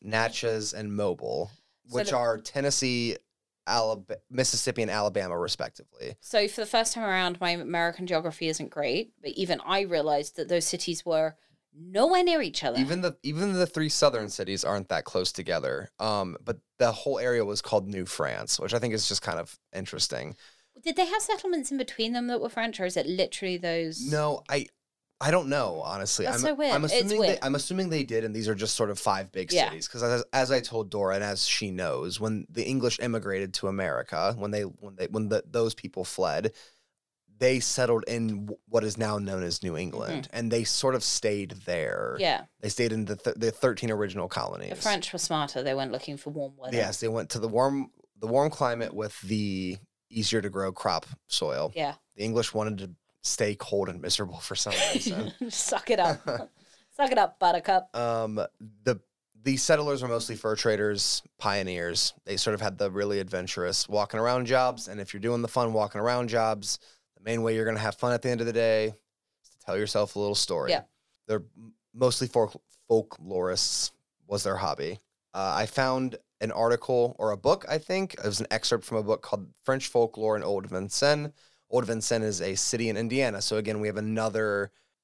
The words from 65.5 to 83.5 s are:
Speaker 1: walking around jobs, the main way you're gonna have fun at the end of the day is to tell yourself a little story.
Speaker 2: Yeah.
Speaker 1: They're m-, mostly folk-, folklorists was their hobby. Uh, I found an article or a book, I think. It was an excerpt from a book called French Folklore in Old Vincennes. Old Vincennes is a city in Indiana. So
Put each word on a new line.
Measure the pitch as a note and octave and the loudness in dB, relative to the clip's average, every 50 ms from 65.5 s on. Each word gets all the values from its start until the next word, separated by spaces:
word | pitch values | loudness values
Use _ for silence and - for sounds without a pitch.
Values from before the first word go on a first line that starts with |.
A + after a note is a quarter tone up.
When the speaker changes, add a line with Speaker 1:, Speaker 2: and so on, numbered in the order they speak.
| - B2 A#2+ A2+ A2 | 0 2 2 2 4
Speaker 1:
walking | A2 G#2 G2+ - G#2 | 2 2 0 0 -2
around | G#2+ A#2+ B2 B2 B2 | 0 0 2 0 0
jobs, | A2+ A2+ A#2 A2+ A2 A2 G#2 G2 - - - - - - _ _ _ _ | 0 2 2 2 2 0 -2 -2 -4 -6 -6 -8 -14 -20 _ _ _ _
the | - F#2+ | -10 -6
main | A2 A#2 A#2 | -2 0 0
way | A2+ A2+ A2+ | 2 2 2
you're | A2+ A2+ | 2 2
gonna | A2+ A2 G#2+ | 0 0 0
have | G#2+ G#2+ - | 0 -2 -2
fun | - - B2 | 0 2 2
at | A#2+ A#2 | 2 2
the | - B2+ | 2 0
end | B2 A2+ | 0 0
of | A#2 | 0
the | A#2 A2 | 0 2
day | A#2 A2+ A2+ A2 A2 A2 | 4 4 4 4 4 2
is | A2 G#2+ - _ _ _ _ _ _ _ _ _ - _ | 0 -2 -6 _ _ _ _ _ _ _ _ _ -20 _
to | _ - | _ -6
tell | - F2+ | -4 -2
yourself | G2 G#2+ G2+ - G#2 G#2 F#2+ - | 0 0 0 2 0 0 0 0
a | G2+ | -2
little | G#2 G2+ G#2 | -2 0 0
story. | - - - F2+ D#2 C2+ B1 | 0 0 0 0 -2 0 0
Speaker 2:
Yeah. | E3+ - - _ _ _ _ _ _ _ _ | 0 -2 -2 _ _ _ _ _ _ _ _
Speaker 1:
They're | - A2 G#2+ - - _ | -4 -4 -4 -4 -6 _
m-, | F#2+ A2+ A2 - _ _ _ - | -20 -20 -20 -20 _ _ _ -2
mostly | A#2 B2+ B2+ A#2+ - C3 | 2 4 4 4 2 -2
folk-, | A#2+ - A#2+ A2 G2+ - - _ _ _ _ _ - A2+ A2 G#2+ - - | 0 2 2 2 2 -2 -10 _ _ _ _ _ 2 2 2 2 0 -10
folklorists | - D#2+ F#2 F#2+ F#2 F2+ F#2 F#2 F#2 - - - - - - - _ _ _ _ _ _ | -16 -10 -4 -2 0 0 0 0 0 0 0 0 -2 -2 -4 -6 _ _ _ _ _ _
was | - G2+ G2+ - | -4 -2 -2 0
their | G2 F#2+ | 0 -2
hobby. | F2+ F#2 D#2+ C#2+ - C#2+ D#2+ F#2+ G#2 _ _ _ _ _ _ - | 0 0 -2 -2 -2 -4 -6 -6 -8 _ _ _ _ _ _ -6
Uh, | F#2+ G2 F#2+ D2 | -4 -2 0 2
I | F2+ A2 | 0 0
found | G#2+ - C#3 C3 C3 C3 C3 C3 B2+ A#2 - _ _ _ - | 0 2 2 2 2 2 0 0 -2 -4 -8 _ _ _ -6
an | A2 A2 | -4 -2
article | A2 - A2+ A#2 A#2+ A2+ - - B2+ A#2+ A#2+ A#2+ - - | 0 2 4 4 4 2 2 2 2 4 2 2 0 -2
or | G#2+ A2 | -2 -2
a | G#2 | 0
book, | G2 F#2 C#3 F#3 F#3+ - - | 2 4 2 2 2 2 -4
I | C#3+ | -4
think. | D#3+ D#3 - - F#3+ G3 F#3 - | -4 -2 -2 -2 -2 -2 -4 -6
It | - - | -6 -4
was | G#2+ G2 G2 | -2 -2 -2
an | A2 - | -2 0
excerpt | - G#2+ - - A#2+ A2 - | -2 0 0 2 0 0 0
from | - A#2 | -2 -2
a | G#2+ G2+ | -2 0
book | G#2 A2 - | 0 0 0
called | - - - G2+ F#2 - - _ - | -2 -4 -4 -4 -6 -8 -18 _ -2
French | - C3 C3 - | 0 0 0 0
Folklore | - - A#2+ A#2 A2+ - G#2+ A2 A2 G#2+ | 0 2 2 2 2 0 -2 0 0 2
in | G#2 D2 | 2 0
Old | F2 G2+ F#2+ F#2+ | 0 -2 -2 -2
Vincennes. | G2+ F#2 F#2 G2 G2 - - C#3 C#3+ D3+ D3+ D3 D3+ - _ _ _ _ _ _ - | -4 -4 -4 -4 -4 -2 2 4 4 4 2 0 -6 -10 _ _ _ _ _ _ 0
Old | A2+ B2 A#2 | 0 0 2
Vincennes | G2 A2+ A2 A2 - A#2+ A2+ A2 | 2 -2 -2 0 0 0 2 2
is | G#2+ G2+ F2 | 0 -2 -2
a | E2+ F#2+ F#2+ | -2 -2 -2
city | - - - - A2+ A#2 A2+ | -2 -2 0 0 0 0 0
in | G#2+ | 0
Indiana. | G2+ A2+ A2+ B2 C3+ C3+ A#2+ G#2 G2 | 0 -2 0 2 2 2 2 0 -2
So | - - | -2 -2